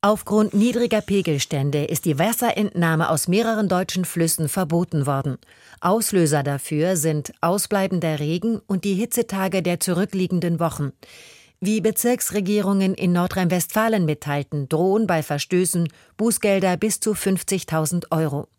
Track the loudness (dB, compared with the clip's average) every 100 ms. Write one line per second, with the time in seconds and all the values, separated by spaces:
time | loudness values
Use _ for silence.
0 | 2 2 2 2 2 4 2 2 2 0
1 | 2 0 2 -2 -2 -2 0 0 -2 -2
2 | -2 2 0 2 0 0 -2 0 0 2
3 | 2 0 0 0 2 0 0 0 0 -4
4 | -4 0 0 0 -2 -2 0 0 0 0
5 | 0 0 -2 -6 _ -20 -20 -4 0 2
6 | 2 4 4 2 0 -4 -2 0 2 2
7 | 0 -2 -4 -4 0 0 0 0 0 0
8 | 0 -2 -2 -2 -2 -4 _ -2 0 -2
9 | 0 -2 -2 -2 -2 0 0 -2 -2 0
10 | 0 -2 -2 0 0 0 -2 -2 -6 -6
11 | -20 -20 -20 -20 -20 _ -2 2 0 0
12 | 0 0 0 -2 0 0 2 2 2 0
13 | 0 2 0 0 0 0 0 -2 0 2
14 | 0 -2 -4 -4 -4 -6 -4 0 2 2
15 | 2 0 0 -4 -2 0 0 0 -2 -6
16 | -20 -2 -2 0 0 2 2 0 -2 -2
17 | -2 -2 0 -2 -2 -4 -2 -2 0 -2
18 | -2 -2 0 -2 -8